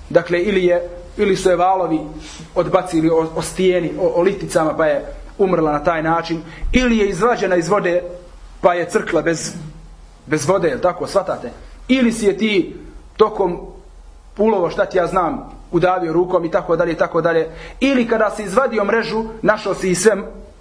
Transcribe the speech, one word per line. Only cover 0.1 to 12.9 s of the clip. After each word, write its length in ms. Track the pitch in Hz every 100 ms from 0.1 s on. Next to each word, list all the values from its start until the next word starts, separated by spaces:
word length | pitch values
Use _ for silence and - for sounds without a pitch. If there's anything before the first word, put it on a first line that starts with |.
| 127 - 170
ili 260 | 202 185 180
je, 240 | 175 - - - -
ili 180 | 208 185
su 140 | 190
je 60 | 175
valovi 440 | 185 190 170 156 151 156 - - - 180
odbacili 540 | 165 180 - 165 160
o, 180 | 160 160 175
o 60 |
stijeni, 500 | 160 - 185 180 156 151
o, 120 | 175 170
o 60 |
liticama, 520 | 190 - 160 170 156 151
pa 80 | 156
je 200 | 139 - - - -
umrla 340 | 190 160 156
na 120 | 147
taj 200 | 175 160
način, 380 | 160 165 165 160 - - -
ili 260 | 254 247 220
je 120 | 202
izvađena 460 | 170 233 220 185 180
iz 140 | 160
vode, 320 | 202 175 175 175 - - - - -
pa 120 | 185
je 160 | 175 170
crkla 320 | - - 160
bez, 320 | 156 160 - - - - - - - - -
bez 220 | 151 139
vode, 200 | 190 170
jel 120 | 123
tako, 280 | 175 170 143
shvatate? 440 | 190 180 135 120 - - - -
Ili 240 | 262 233
si 140 | 226 202
je 120 | 185
ti 380 | 220 196 - - -